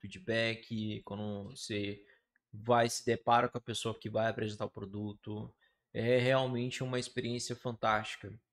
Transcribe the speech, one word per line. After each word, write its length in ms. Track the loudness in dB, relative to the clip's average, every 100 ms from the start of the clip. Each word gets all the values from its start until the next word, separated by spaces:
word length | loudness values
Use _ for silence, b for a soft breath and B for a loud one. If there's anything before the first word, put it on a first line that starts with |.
feedback, 1000 | -12 -8 0 2 2 -2 -4 -4 -2 -4
quando 460 | -6 -6 -4 -6 -8
você 540 | -10 -4 -2 -2 -6 b b b _ _
vai 360 | -4 4 6 6
se 160 | 2 0
depara 420 | 2 6 6 4
com 80 | -2
a 40 |
pessoa 360 | -6 -4 -4 -4
que 140 | -2
vai 180 | 0 0
apresentar 360 | 0 -4 -4
o 60 | -6
produto. 840 | -8 -8 -6 -6 -8 -8 -8 -10 -14 _ _ _
É 260 | -2 4 4
realmente 640 | 6 4 2 0 -2 -4
uma 160 | -2 -2
experiência 560 | -4 -4 -4 -4 -4
fantástica. 800 | -6 -6 -2 2 2 0 -8 -12 -14 _